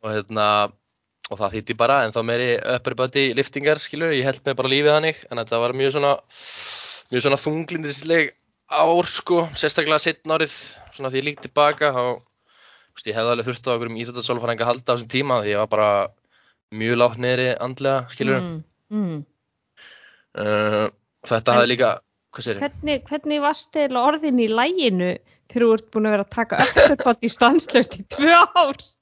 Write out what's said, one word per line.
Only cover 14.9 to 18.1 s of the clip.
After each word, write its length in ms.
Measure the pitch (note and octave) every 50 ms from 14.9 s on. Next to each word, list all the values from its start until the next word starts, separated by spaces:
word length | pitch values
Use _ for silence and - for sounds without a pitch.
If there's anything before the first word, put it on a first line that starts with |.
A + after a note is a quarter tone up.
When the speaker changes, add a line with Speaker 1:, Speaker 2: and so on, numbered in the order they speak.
| B2
Speaker 1:
á 20 |
þessum 160 | A#2+ A#2+ A#2
tíma, 300 | - C3 A#2+ C3+ B2+ A#2+ G#2
því 60 | G#2
ég 60 | G#2 G2+
var 100 | G#2+ G#2+
bara 400 | - G#2+ G#2+ G#2 G2+ G2+ G2 - _ _ _ _ _ _ _ _ _ _ _ _
mjög 240 | - A2 A2 A2+ A#2+
lágt 220 | A#2+ A#2+ A#2+ A2+ A2+
niðri 380 | B2 B2 B2+ B2 B2+ B2+ B2 -
andlega, 480 | - B2+ C3 B2+ C3+ C#3 C3+ C3+ B2+
skilur. 300 | B2